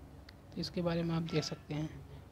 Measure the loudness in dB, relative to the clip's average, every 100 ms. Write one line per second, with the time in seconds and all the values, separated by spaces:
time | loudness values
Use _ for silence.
0 | -14 -16 -16 -16 -10 -4 -2 2 4 4
1 | 4 4 4 4 2 0 -2 0 0 -4
2 | -10 -12 -12